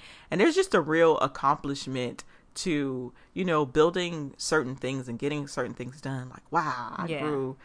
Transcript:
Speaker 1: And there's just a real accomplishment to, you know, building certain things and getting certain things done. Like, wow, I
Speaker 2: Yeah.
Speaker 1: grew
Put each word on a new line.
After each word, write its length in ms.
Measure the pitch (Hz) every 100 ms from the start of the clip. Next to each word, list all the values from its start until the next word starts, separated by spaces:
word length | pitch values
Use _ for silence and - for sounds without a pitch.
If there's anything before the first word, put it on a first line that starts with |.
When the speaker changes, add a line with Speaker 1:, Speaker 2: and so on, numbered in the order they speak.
| - - -
Speaker 1:
And 100 | 165
there's 140 | 311
just 180 | 302 190
a 80 | 202
real 380 | 156 160 165 151
accomplishment 1080 | 131 - 139 151 143 139 - 131 123 - - - _
to, 580 | - 190 151 139 127 123 - -
you 100 | -
know, 220 | 180 156 139
building 680 | 139 160 175 175 165 139 -
certain 360 | - 156 123 131
things 300 | 127 135 123
and 120 | 117
getting 280 | 143 147 139
certain 260 | - 123
things 260 | 123 127 131
done. 300 | 139 135 127
Like, 200 | - -
wow, 440 | 165 156 127 117 -
I 100 | 165
Speaker 2:
Yeah. 120 | 151
Speaker 1:
grew 360 | 147 143 131 135